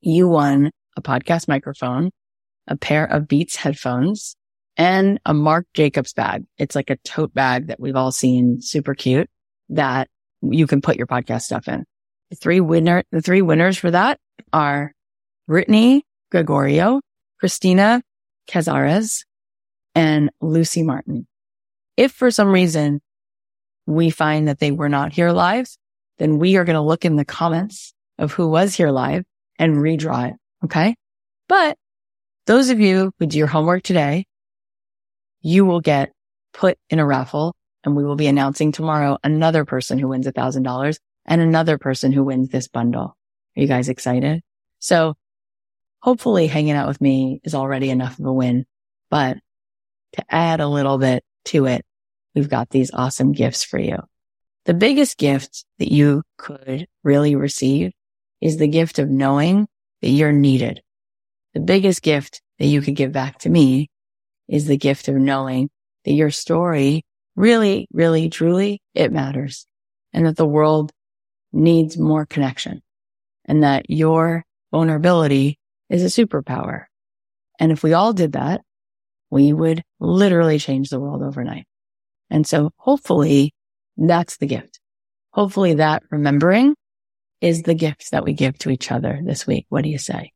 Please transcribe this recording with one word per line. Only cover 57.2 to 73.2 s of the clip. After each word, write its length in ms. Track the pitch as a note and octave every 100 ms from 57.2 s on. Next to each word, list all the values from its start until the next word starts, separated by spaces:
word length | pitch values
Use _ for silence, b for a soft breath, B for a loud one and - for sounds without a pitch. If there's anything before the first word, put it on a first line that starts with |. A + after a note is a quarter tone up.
| D3 C#3+
receive 560 | C#3+ - C3 C#3 F3 - _ _ _ _
is 160 | E3 D#3
the 100 | D3+
gift 320 | D#3+ E3 -
of 100 | C#3
knowing 600 | C3+ C3+ C#3 D#3 F#3+ G#3 _ _ _
that 60 | -
you're 240 | C#3 D3+
needed. 480 | D3 C#3 C3 A#2+ - _ _ _ _ _ _ _
The 80 | D3
biggest 420 | E3 F#3+ F#3+ F3
gift 400 | - D3 C#3 - _ _
that 80 | D3
you 140 | D3
could 160 | C#3+ C#3+
give 160 | C3+
back 260 | C#3 C3 -
to 80 | -
me 400 | E3+ C#3 C3 D3 _ _ _ _ _ _
is 180 | D3 D3
the 100 | C#3+
gift 300 | C#3+ C#3 -
of 60 |
knowing 560 | C#3 C3+ C3+ C3+ C3 C#3 _ _ _
that 80 | -
your 180 | D3 D3+
story 720 | D3 - E3 F3 D#3 C#3 D#3 - _ _ -
really, 500 | G#3 A#3 G#3 G3 -
really, 360 | - E3 D#3+ D#3+
truly, 540 | - E3 F3+ G3+ G3+ _
it 180 | - D#3
matters, 540 | C#3 C3+ C3+ C3+ - - _ _ _ _
and 140 | - E3
that 100 | D#3+
the 100 | D#3+
world 440 | D3+ D3+ D#3 D3+ _ _ _ _ _ _
needs 440 | D3 D#3+ E3 D#3+ E3
more 300 | D#3 D#3 D3+
connection, 560 | - C3+ B2 - - _ _ _ _